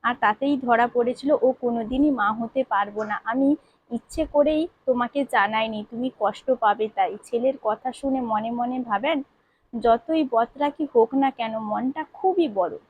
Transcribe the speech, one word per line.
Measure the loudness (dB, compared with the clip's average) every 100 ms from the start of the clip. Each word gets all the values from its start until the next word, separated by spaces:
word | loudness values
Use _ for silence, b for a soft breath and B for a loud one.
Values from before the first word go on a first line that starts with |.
আর | -2 0
তাতেই | 0 2 0 0
ধরা | 2 2 2
পড়েছিল | 2 -2 -2 0 4
ও | 4 2
কোনোদিনই | -2 -4 -4 2 2
মা | 2 0
হতে | -2 -4 -4 -2
পারবো | 0 -2 -4
না। | -6 -6
আমি | -4 0 2 2 b b _
ইচ্ছে | -10 _ -6
করেই | 0 2 2 2 -2 _ -2
তোমাকে | 0 0 -2
জানাইনি, | 0 2 2 0 -2 -6 -10
তুমি | -6 -6 -2
কষ্ট | -4 -2 -2
পাবে | 0 2 0 -2
তাই।" | -2 -2 -2
ছেলের | -6 -2 0 -2
কথা | -4 -4 -6
শুনে | -6 -4 -2
মনে | -2 -2 -4
মনে | -4 -4 -4
ভাবেন, | -4 -2 0 -2 -4 _ _ _ _ -2
যতই | 2 2 2 0 2
বতরাকি | 0 -2 -2 -4 -2 0
হোক | 4 4
না | 4 0
কেন | 0 -6 -6
মনটা | -4 -4 -4 -4 -10
খুবই | -2 0 2 0
বড় | 2 -2 -2 _